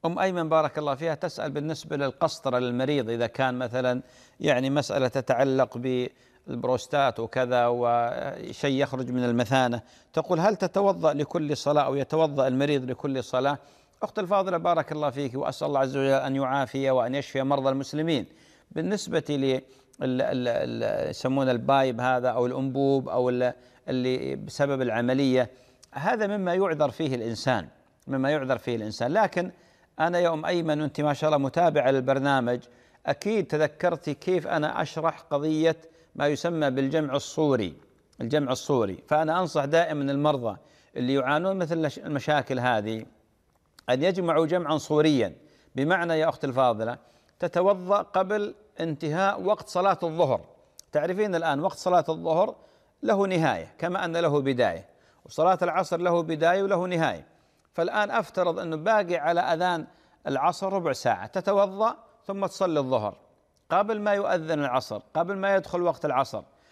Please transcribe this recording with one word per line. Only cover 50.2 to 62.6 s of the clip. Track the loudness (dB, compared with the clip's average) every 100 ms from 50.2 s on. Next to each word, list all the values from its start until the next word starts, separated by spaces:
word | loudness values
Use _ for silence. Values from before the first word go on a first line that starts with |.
| 2 2 -4 -20 _ _ -4
تعرفين | -2 0 -2 0 0
الآن | 0 0
وقت | -2 -4
صلاة | 2 2 2
الظهر | -4 0 0 0 -2 -20 _ _ _
له | 0 2 2
نهاية | 2 2 0 -6 -8
كما | -4 -2 -2
أن | 0
له | 2 2
بداية، | 0 2 0 0 -12 _ _ _ -16
وصلاة | 0 2 4
العصر | 2 0 0 0
له | 2 0
بداية | 0 2 4 4
وله | 2 0 0
نهاية. | 0 0 -2 -10 _ _ _ _
فالآن | -4 -2 0 0
أفترض | -2 -2 -2 -2 -2
أنه | -4 -4
باقي | 0 0 2 -2
على | 0 0
أذان | 0 0 0 -2 -6 _ _ _ -6
العصر | 0 0 0 -4
ربع | -2 -2
ساعة، | 0 0 0 -2
تتوضأ | -6 0 2 2 2 -2 -2 -16 _ -10
ثم | -6 -6
تصلي | -2